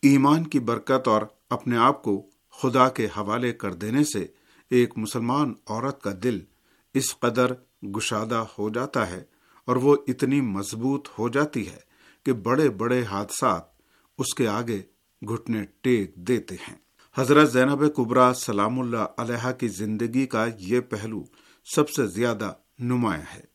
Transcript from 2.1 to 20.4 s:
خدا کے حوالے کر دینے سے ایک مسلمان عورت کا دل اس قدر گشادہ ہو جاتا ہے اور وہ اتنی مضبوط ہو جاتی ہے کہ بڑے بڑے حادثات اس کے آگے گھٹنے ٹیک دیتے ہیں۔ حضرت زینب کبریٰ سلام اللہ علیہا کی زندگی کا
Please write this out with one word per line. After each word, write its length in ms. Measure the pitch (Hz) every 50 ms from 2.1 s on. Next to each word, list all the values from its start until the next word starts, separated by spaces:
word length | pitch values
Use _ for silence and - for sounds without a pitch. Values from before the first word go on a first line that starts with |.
| 101 98 - - _ _ _ _ - -
خدا 280 | - 131 117 131 127 127
کے 160 | 127 - 113
حوالے 480 | 101 - 104 104 98 107 120 123 123 113
کر 200 | - - 101 90
دینے 300 | 82 101 107 113 139 147
سے 240 | 147 - 104 87 - _ _ _ _ _ _ _ _
ایک 280 | - 123 120 113 -
مسلمان 560 | 117 107 104 - 123 113 120 127 143 147 131 107 - _ -
عورت 320 | 107 113 120 135 139 -
کا 100 | - 101 98 92 98
دل 160 | 127 113 95 - _ _ _ _ _ _ _ _ _ _
اس 260 | 135 131 - - _
قدر 340 | - 120 110 123 123 123 127 127 _ _ _ _ -
گشادہ 600 | 101 98 110 110 - 117 107 110 110 120 113 113 107 - -
ہو 100 | 104 107
جاتا 400 | 107 120 127 139 - 135 110 87
ہے 140 | 90 92 - _ _ _ _ _ _ _ _
اور 100 | - 123
وہ 220 | 127 123 143 143 143 -
اتنی 340 | - - - - 127 135 143
مضبوط 680 | 135 117 98 98 101 - - 113 117 131 139 139 143 - - -
ہو 100 | 110 120
جاتی 400 | 113 139 147 147 - 120 95 87
ہے 80 | 90 - _ _ _ _ _ _ _ _ _
کہ 80 | 143 127
بڑے 360 | 113 92 113 127 143 156 139
بڑے 340 | 113 92 110 120 127 127 120
حادثات 580 | 101 98 98 104 95 - - - 123 95 85 - _ _ _ _ _ _ _ _ _ _
اس 160 | - 131 - -
کے 140 | - 127
آگے 340 | 110 104 113 120 117 113 98 92 _ _ _ _ _ _ _
گھٹنے 440 | - 107 117 113 - - 117 107 101 98 _ _
ٹیک 340 | - 131 127 110 98 90 -
دیتے 400 | 90 87 98 127 110 - - 95
ہیں۔ 200 | 90 - - - - _ _ _ _ _ _ _
حضرت 360 | - 135 120 143 147 151 143
زینب 440 | 120 127 127 139 143 135 147 147 147
کبریٰ 380 | - 123 113 123 127 127 123 127
سلام 460 | 123 - - 107 101 101 110 123 127
اللہ 260 | 127 120 117 113 104 - -
علیہا 340 | - 117 113 120 113 113 127
کی 160 | 123 123 123
زندگی 580 | 113 95 90 107 104 110 107 117 117 113 131 135
کا 200 | 127 - 113